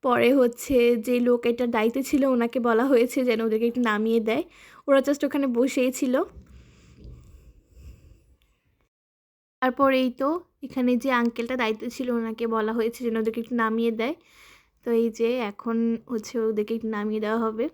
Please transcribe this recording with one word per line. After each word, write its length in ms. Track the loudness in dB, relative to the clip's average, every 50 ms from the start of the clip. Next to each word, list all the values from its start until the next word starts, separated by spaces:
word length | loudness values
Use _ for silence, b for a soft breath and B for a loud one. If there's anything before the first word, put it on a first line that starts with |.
পরে 280 | 0 0 2 4 4 4 6
হচ্ছে 420 | 6 4 2 2 -4 -6 2 2 4 6 6 4 2
যে 180 | 2 0 0 2
লোক 220 | 4 2 2 2 2
এটার 240 | 0 0 0 -2 -2
দায়িত্বে 300 | 0 2 0 2 0 0 -4
ছিল, 180 | 0 0 2 2
ওনাকে 340 | 4 2 2 0 0 -2 0
বলা 260 | 0 2 2 2 4
হয়েছে 340 | 4 4 4 4 2 0 -2 0
যেন 140 | 0 0 0
ওদেরকে 240 | 0 0 0 0 0 0
একটু 140 | 0 0
নামিয়ে 380 | 0 0 0 0 0 2 0 0
দেয়। 240 | 0 0 -2 -2 -4 B B B B B B B B
ওরা 140 | 2 4 4
just 200 | 4 2 0 0 0
ওখানে 220 | -2 -2 0 -2 0
বসেই 440 | 2 2 0 0 2 0 0 0
ছিল। 220 | 0 -2 -2 0 0 0 -2 -2 -8 -20 -20 b b b b b b b b b b b b -20 -20 -20 -20 -20 -20 -20 -20 -20 -20 -20 _ _ _ -20 -20 -20 -20 -20 _ -20 -20 _ _ _ _ _ _ _ _ _ _ _ _ _ _ _ _ _ _ _ _ _ _ _ _ _ _ _ _ _
তারপর 280 | -2 -2 2 2 2 4 4
এই 160 | 4 2 0
তো 180 | 0 -2 -2 -2 -2 -2 -6 _ _ _ -18
এখানে 280 | -10 -6 -2 0 2 2 2
যে 120 | 0 0
আঙ্কেলটা 440 | 0 2 0 0 -2 -4 -6 -6 -4
দায়িত্বে 320 | -2 -2 -2 -2 -4 -6 -12
ছিল, 180 | -8 -8 -6 -4
ওনাকে 340 | -2 -4 -4 -6 -6 -6 -4 -2
বলা 240 | -2 -2 -2 -2 -2
হয়েছে 260 | -2 -2 -4 -4 -4 -6
যেন 120 | -4 -2 -2
ওদেরকে 220 | -2 -2 -4 -4
একটু 140 | -8 -4 -2
নামিয়ে 360 | -2 0 0 0 0 0 -2
দেয়। 240 | -2 -2 -4 -6 -6 -8 b b b b b b b b b b b b _
তো 40 | -2
এই 160 | 0 2 0 0
যে 200 | -2 -2 -2 -2 0 -2
এখন 380 | -4 -6 -8 _ -6 -4 -2 0 0 0 -2 -4 -6 -6
হচ্ছে 260 | -8 -8 -8 -6 -6 -4
ওদেরকে 340 | -2 -2 0 -2 -2 -2 -4
একটু 140 | -6 -4 -6
নামিয়ে 320 | -6 -4 -4 -4 -4 -2
দেওয়া 180 | -2 -2 -2 0
হবে। 260 | -2 -2 -2 -2 -4 -6